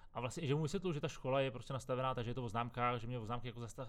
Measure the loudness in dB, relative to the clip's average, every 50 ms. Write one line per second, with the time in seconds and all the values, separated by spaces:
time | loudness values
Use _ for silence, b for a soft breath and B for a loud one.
0 | B B -6 -4 -4 -2 -2 0 2 4 4 4 2 2 0 0 0 0 -2 0
1 | -2 -2 -4 -2 0 2 4 4 4 4 2 -2 -6 -4 -4 -4 0 0 0 2
2 | 2 2 2 0 0 -2 0 -2 -2 0 0 0 0 0 0 2 2 4 4 2
3 | 0 -2 -2 -2 -2 -2 -2 -2 -2 -4 -6 -6 -6 -8 -6 -6 -8